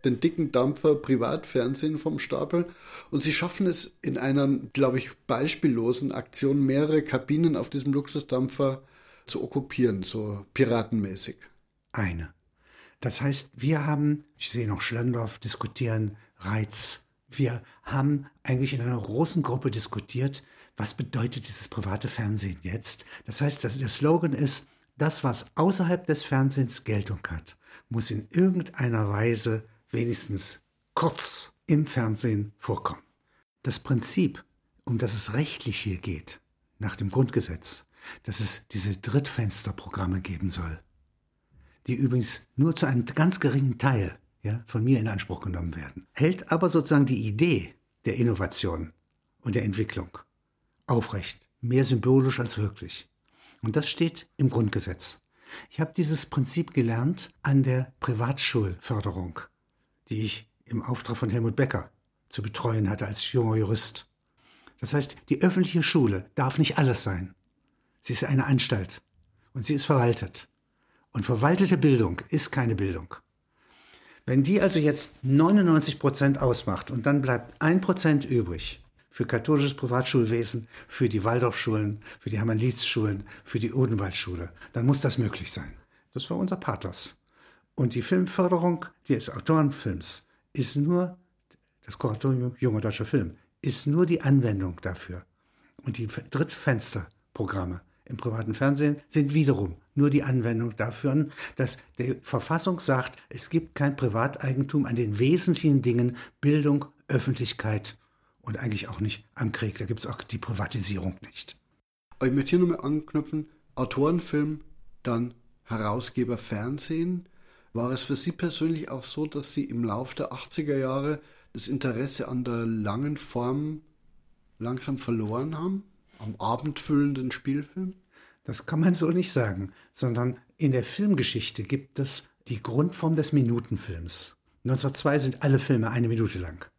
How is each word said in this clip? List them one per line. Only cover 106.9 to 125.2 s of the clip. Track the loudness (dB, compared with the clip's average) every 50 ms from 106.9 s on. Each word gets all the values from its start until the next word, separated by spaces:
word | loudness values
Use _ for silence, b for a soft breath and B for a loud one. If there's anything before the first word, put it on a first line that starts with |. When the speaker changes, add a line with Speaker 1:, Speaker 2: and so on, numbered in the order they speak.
| _ _ _
Speaker 2:
Öffentlichkeit | 0 0 0 2 0 -2 -2 -2 -4 -4 -4 -2 -2 -2 -2 -4 -8 -14 _ _ _ _ _ _ _ _ _
und | _ -8 -8
eigentlich | -4 -4 -4 -4 -4 -6 -8
auch | -6 -4
nicht | -4 -4 -4 -6 -12 _ _
am | -4 -4 -4
Krieg. | -2 -2 -4 -4 -4
Da | -6 -6
gibt's | -6 -6 -6 -6
auch | -10 -8 -10
die | -8 -8 -8
Privatisierung | -8 -6 -6 -4 -4 -4 -4 -4 -4 -4 -4 -4 -4 -4 -6 -6 -8
nicht. | -16 -18 -14 -14 -14 -14 -16 _ _ _ _ _ _ _ _ _ _ _ -6
Speaker 1:
Aber | -2 0
ich | 2 2
möchte | 2 2 2
hier | 4 4
nochmal | 4 4 2 0
anknüpfen, | -2 -2 -2 -2 -4 -2 -4 -4 -2 -2 -6 -6 -6 b b b b b _
Autorenfilm, | -4 -4 -2 0 2 2 2 2 0 -2 -2 0 0 0 0 -2 -6 -10 -18 -20 -20 -20 -20 -20 -8 -4
dann | -2 -2 -2 -2 -4 -6 _ _ _ _ _ _
Herausgeber | -6 -4 -2 -2 -2 -2 -2 -4 -4 -2 -2 -2 -2 -2
Fernsehen. | -6 -6 -6 -6 -4 -4 -4 -6 -6 -6 -4 -2 -2 -2 -2 -2 -4 -6 b b b b b b b b b b
War | -4 -2 -2
es | -2 -2
für | -2 -2 -2
Sie | -2 -2 -4
persönlich | -4 -2 -4 -4 -2 -2 -2 -2 -2 -2 -4 -8
auch | -8 -8 -8
so, | -8 -6 -6 -6
dass | -4 -4 -6 -6 -4 -4
Sie | -4 -4
im | -4 -2 -2 -2
Lauf | -2 -2 -4 -4 -8 -6
der | -6 -6 -6 -6
achtziger | -12 -10 -8 -6 -4 -2 0 0
Jahre | 0 0 0 -2 -2 -2 -2 -4 -4 B B B B B B _
das | -6 -4
Interesse | -2 0 0 0 0 0 0 -2 -2 -2 -4 -4
an | -2 -2 -2 -2
der | 0 -2 -2 0
langen | 0 0 0 0 0 0 0 -2 -2 -4
Form | -6 -8 -6 -4 -2 -2 0 0 -2 -2 -4 -6 -8 _ _ _ _ _ -20 _ -20 _ _ _ _ _ _ _
langsam | _ -6 -6 -4 -4 -4 -4 -6
verloren | -4 -2 -2 -2 -2